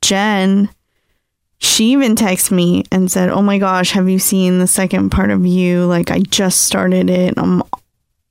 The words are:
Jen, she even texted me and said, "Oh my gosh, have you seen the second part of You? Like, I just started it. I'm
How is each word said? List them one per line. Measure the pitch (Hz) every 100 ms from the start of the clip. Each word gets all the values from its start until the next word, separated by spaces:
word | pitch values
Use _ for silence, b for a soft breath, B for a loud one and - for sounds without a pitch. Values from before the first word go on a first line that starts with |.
Jen, | - 196 208 202 190 196 202 _ _ _ _ _ _ _ _ -
she | - - 226
even | 277 262 220
texted | 214 185 -
me | 185 175 185 -
and | 185 185
said, | 190 180
"Oh | -
my | 202 202
gosh, | 190 185 180
have | 202 185
you | 190
seen | - 196 185 180
the | 180
second | - 185 190 196
part | - 202
of | 196 180
You? | 180 180 175 175
Like, | 175 175
I | 175
just | 190 - 190 -
started | - 190 185 185 185
it. | 180 180 -
I'm | 185 180 - - _ _ _ _ _